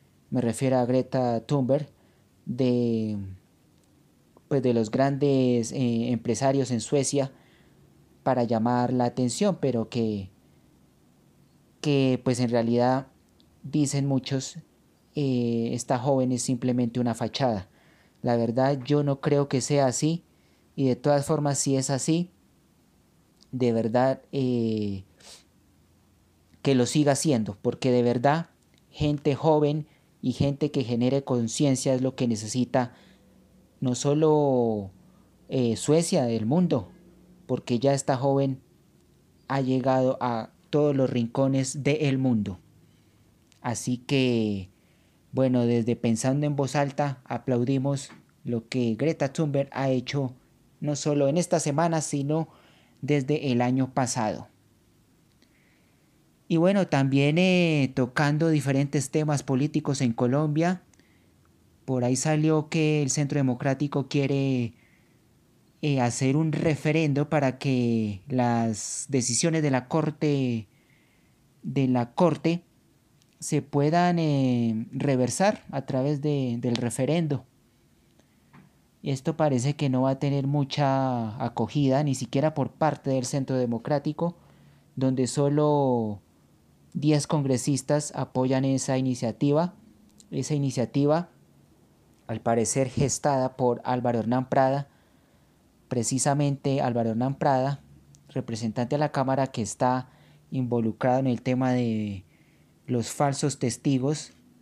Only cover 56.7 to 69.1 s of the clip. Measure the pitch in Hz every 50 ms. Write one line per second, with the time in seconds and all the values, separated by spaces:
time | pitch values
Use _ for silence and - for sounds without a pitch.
56.7 | 202 202 180 - - 139 135 139 135 139 139 147 156 175 185 185 180 180 175 165
57.7 | 156 147 135 127 131 139 127 123 - - 151 143 147 151 165 165 156 151 123 139
58.7 | 135 135 143 143 - 147 139 - - 156 151 151 147 135 - - 135 127 143 156
59.7 | - 156 151 151 139 131 135 120 113 - 123 123 131 147 156 151 147 156 165 175
60.7 | 190 180 - _ _ _ _ _ _ _ _ _ _ _ _ _ _ _ _ _
61.7 | _ _ _ - 131 127 123 123 131 127 - 156 156 151 151 156 156 156 147 156
62.7 | - 165 156 156 151 151 147 131 - 151 147 135 143 147 135 131 120 120 - 139
63.7 | 135 135 147 143 - 143 127 - - 147 139 131 139 139 139 135 131 123 120 107
64.7 | - _ _ _ _ _ _ _ _ _ _ _ _ _ _ _ _ _ _ _
65.7 | _ _ - 151 143 135 123 120 120 - 135 131 139 156 160 160 147 151 - 165
66.7 | 147 - - 160 151 165 160 147 135 139 147 - 165 151 139 131 123 - - 139
67.7 | 131 123 120 120 117 113 110 104 101 95 - 135 127 127 120 120 117 117 117 113
68.7 | 107 101 - - - - - -